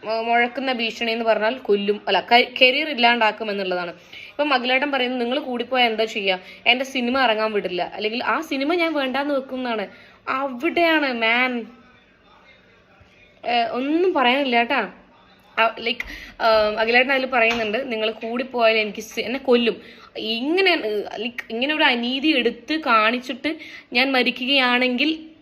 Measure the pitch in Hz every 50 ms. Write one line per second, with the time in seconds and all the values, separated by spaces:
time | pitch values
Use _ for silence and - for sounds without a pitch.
0 | - 202 220 226 226 233 233 240 240 240 240 - 262 269 262 233 233 220 214 -
1 | 240 226 226 233 233 226 220 208 208 220 254 262 - - 202 202 202 202 208 208
2 | - - 196 185 170 - 233 240 247 247 247 - 262 254 254 285 311 311 285 233
3 | 240 233 240 240 220 214 208 - 233 214 202 202 196 185 180 180 175 175 170 -
4 | - - - - - - - - 294 302 277 254 240 247 254 262 262 294 277 269
5 | 247 247 254 254 240 233 254 294 294 269 247 240 240 240 262 254 247 233 220 214
6 | 220 220 - 226 196 196 185 180 - - - - - - 240 254 269 262 - 262
7 | 240 240 247 269 262 233 220 214 220 220 214 202 180 185 185 175 170 - - 190
8 | 208 214 220 247 - - 214 269 320 - 302 269 277 294 349 359 330 330 311 294
9 | 269 262 254 269 285 294 285 269 262 269 262 254 254 247 233 214 196 185 - -
10 | - - - - _ - - 262 277 277 254 240 262 339 - 339 339 330 320 311
11 | 294 269 247 233 226 220 226 240 254 254 247 240 220 - - - - - - -
12 | _ _ _ _ _ _ - _ _ - - _ _ _ _ _ _ _ - _
13 | - _ _ _ - _ _ _ - - 240 240 233 226 - 240 262 277 311 330
14 | 359 381 330 302 254 240 247 277 285 269 240 233 240 233 285 254 208 180 - -
15 | - _ _ _ _ _ - _ _ _ _ - 226 226 - - 226 233 247 -
16 | - - - - - - - _ - 226 220 220 214 214 214 220 220 226 233 247
17 | 254 254 277 262 262 247 262 247 226 226 233 233 226 214 202 240 277 269 233 220
18 | 214 220 220 - - 226 233 247 262 254 - 247 233 226 220 220 214 214 202 -
19 | 214 - - - - 208 240 269 269 - 240 240 240 226 185 - - - - -
20 | - - _ - 208 220 226 226 247 285 330 370 392 370 339 302 - 214 214 208
21 | - - - - 214 247 240 - - - 226 226 247 285 311 302 311 285 254 240
22 | 233 240 254 277 262 311 302 262 233 226 240 - - - 302 320 311 277 233 220
23 | 214 220 233 247 247 - 262 247 - 294 320 311 - - - - - _ - 240
24 | 262 277 269 254 240 240 240 - 254 247 285 277 254 247 247 247 254 254 247 247
25 | 285 311 320 311 - - - _